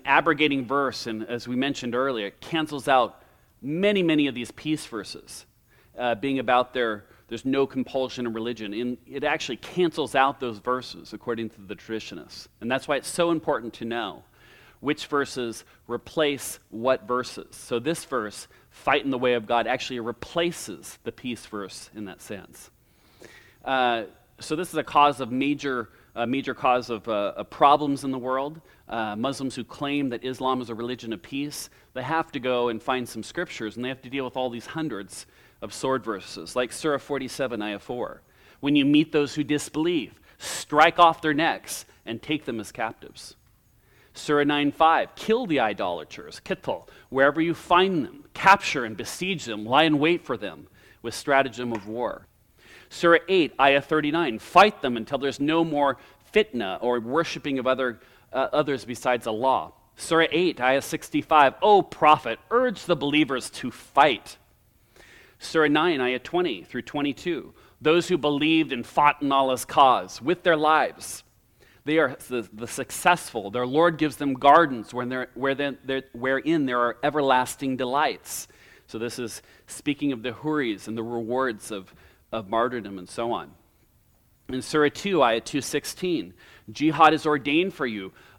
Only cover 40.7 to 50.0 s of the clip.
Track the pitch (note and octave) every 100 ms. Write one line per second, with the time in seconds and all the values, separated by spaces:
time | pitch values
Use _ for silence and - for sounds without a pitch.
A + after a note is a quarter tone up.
40.7 | D3 E3 E3 E3 D#3+ D#3 D3 D#3+ F#2+ -
41.7 | - - _ - A2+ - D3+ - A2+ G2+
42.7 | - A2+ - - - - - _ _ _
43.7 | _ _ _ _ - - D3 C#3+ D3 C#3+
44.7 | - D#3+ D#3 G2 - - A3+ A3+ C#3+ A2
45.7 | G2+ F#2+ F2 D2+ - D2 - - F#3+ -
46.7 | F2+ - - - C3 C#3 D3 E3 D#3+ -
47.7 | F3 F#3+ E3+ A#2+ - - - F#3+ G3 -
48.7 | C#3+ A2+ G2+ - - F#3 F3 A#2+ G#2 G#2+
49.7 | C3+ D#3+ D3